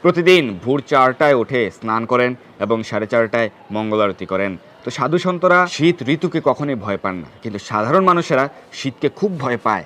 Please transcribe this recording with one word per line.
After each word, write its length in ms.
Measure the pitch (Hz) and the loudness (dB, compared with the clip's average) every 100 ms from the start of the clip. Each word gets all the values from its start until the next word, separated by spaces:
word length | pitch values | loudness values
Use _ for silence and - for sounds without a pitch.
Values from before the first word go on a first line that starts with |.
প্রতিদিন 580 | 170 170 175 185 131 92 | 2 4 4 4 4 -6
ভোর 180 | 120 143 - | -2 -2 2
চারটায় 460 | 143 127 123 147 | 4 4 4 4
উঠে 380 | 135 110 131 101 | 4 2 0 -2
স্নান 340 | - 113 110 113 | -4 -4 -4 0
করেন 300 | 123 123 123 - - | 0 0 -2 -14 -8
এবং 240 | 104 113 | -2 -2
সাড়ে 240 | 110 107 107 | -2 -6 0
চারটায় 420 | 120 113 117 110 - - | 0 2 0 -2 -6 -10
মঙ্গল 300 | 107 107 107 | -6 -2 0
আরতি 240 | 104 92 90 | 0 -2 -6
করেন। 320 | 95 98 87 - - | -4 -4 -6 -16 -12
তো 80 | - | -10
সাধু 260 | - 131 170 | -4 0 0
সন্তরা 500 | 185 180 180 180 175 | -2 0 2 4 2
শীত 280 | - 160 170 120 | 2 0 0 -2
ঋতুকে 340 | 156 180 165 | -2 -2 -2
কখনোই 320 | 143 127 143 127 | 0 0 -4 -4
ভয় 220 | 104 98 | -4 -4
পান 180 | 101 90 | -4 -6
না, 120 | 73 - | -12 -14
কিন্তু 160 | 117 101 | -12 -12
সাধারণ 440 | - 107 110 175 | -6 -4 0 2
মানুষেরা 460 | 185 175 165 135 143 - - | 4 2 0 0 0 -6 -20
শীতকে 360 | - 135 - 143 | -8 -8 -4 -4
খুব 300 | - 202 170 | -2 -4 -2
ভয় 180 | 131 117 | -4 -2
পায়। 260 | 113 101 | -2 -2